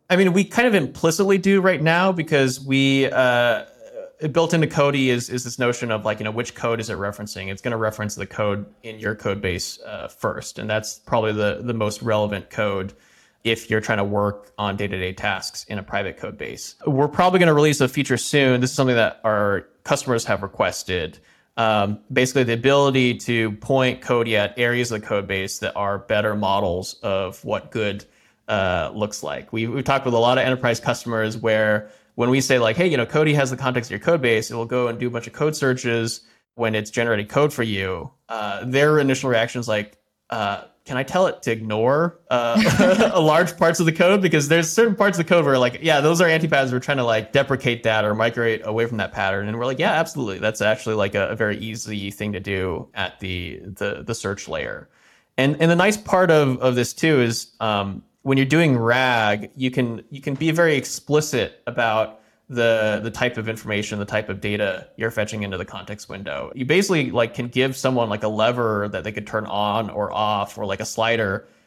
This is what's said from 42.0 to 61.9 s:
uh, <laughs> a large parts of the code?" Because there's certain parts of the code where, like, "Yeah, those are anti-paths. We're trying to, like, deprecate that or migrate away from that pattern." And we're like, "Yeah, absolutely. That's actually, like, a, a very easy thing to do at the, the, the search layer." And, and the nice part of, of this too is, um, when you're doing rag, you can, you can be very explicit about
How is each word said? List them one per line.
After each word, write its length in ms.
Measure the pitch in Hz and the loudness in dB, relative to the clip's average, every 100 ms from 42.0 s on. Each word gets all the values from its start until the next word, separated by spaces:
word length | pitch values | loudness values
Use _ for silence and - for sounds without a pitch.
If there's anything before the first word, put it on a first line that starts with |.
| 170 - _ | 0 -4 _
uh, 800 | 123 120 117 220 - - 190 226 | 0 2 2 2 4 4 6 4
<laughs> 20 | |
a 60 | 185 | 4
large 360 | 156 156 180 - | 4 4 2 2
parts 240 | 170 165 | 2 4
of 60 | 165 | 0
the 60 | |
code?" 280 | 160 175 202 | 4 4 6
Because 280 | 190 156 147 | 4 2 4
there's 220 | 165 165 | 2 2
certain 260 | - 233 196 | 2 2 4
parts 220 | 202 170 | 2 2
of 60 | |
the 40 | 160 | 2
code 180 | 175 147 | 4 6
where, 120 | 131 | 4
like, 200 | 123 120 | 2 0
"Yeah, 220 | 160 147 | 2 4
those 180 | 151 170 | 4 4
are 80 | 175 | 4
anti-paths. 440 | 160 160 147 131 | 4 2 2 2
We're 80 | 123 | -2
trying 180 | 123 139 | -2 0
to, 60 | |
like, 280 | 120 113 107 | 2 0 2
deprecate 520 | 139 135 131 127 117 | 0 2 0 0 0
that 200 | 113 110 | 0 2
or 100 | 107 | 0
migrate 480 | 110 113 117 117 110 | 2 0 0 -2 -2
away 200 | - 110 | -2 -2
from 140 | 117 113 | -2 -2
that 140 | 95 | -4
pattern." 360 | - 98 98 101 | -2 -2 -2 -4
And 100 | 113 | -4
we're 60 | |
like, 140 | 123 131 | -4 -2
"Yeah, 140 | 180 | 0
absolutely. 480 | 160 160 147 117 92 | 0 -2 -4 -6 -2
That's 200 | 104 110 | -4 0
actually, 360 | 104 110 - 107 | 0 0 -2 -2
like, 180 | 98 | 0
a, 140 | 101 87 | 0 -2
a 80 | 107 | -2
very 200 | 110 101 | -2 -2
easy 540 | 113 110 - 107 101 | -8 -10 -10 -8 -8
thing 220 | 101 104 | -8 -6
to 80 | 101 | -6
do 480 | 98 98 92 82 65 | -4 -4 -2 -6 -8
at 260 | 110 92 - | -6 -8 -6
the, 420 | 95 90 87 - | -8 -8 -8 -12
the, 380 | 95 95 101 - | -16 -8 -6 -6
the 120 | - 113 | -8 -6
search 300 | - 101 - | -6 -8 -8
layer." 440 | 78 62 53 - _ _ _ _ - | -8 -6 -10 -16 _ _ _ _ 0
And, 180 | 135 147 | 0 4
and 120 | 165 | 4
the 60 | 170 | 4
nice 200 | 190 214 | 4 0
part 340 | - 190 185 | 0 2 6
of, 280 | 156 143 127 | 6 4 2
of 160 | 127 | 0
this 180 | 123 120 | 2 -2
too 280 | - 160 147 | 0 2 4
is, 320 | 120 113 - _ | 2 -2 -8 _
um, 420 | 110 104 98 98 - _ | -2 0 -2 -6 -14 _
when 140 | 131 135 | 0 2
you're 80 | |
doing 320 | 135 151 165 127 | 4 4 4 4
rag, 760 | 113 123 127 120 107 104 104 - | 2 4 4 4 2 0 -4 -4
you 140 | 127 | -4
can, 340 | 127 120 113 - | -2 -4 -4 -14
you 100 | 139 | -10
can 140 | 151 | -8
be 160 | 135 160 | -2 0
very 260 | 160 170 143 | 2 2 2
explicit 880 | - - - 147 151 127 98 - - | -2 -12 0 0 2 -2 -2 -6 -10
about 540 | 120 117 | -2 0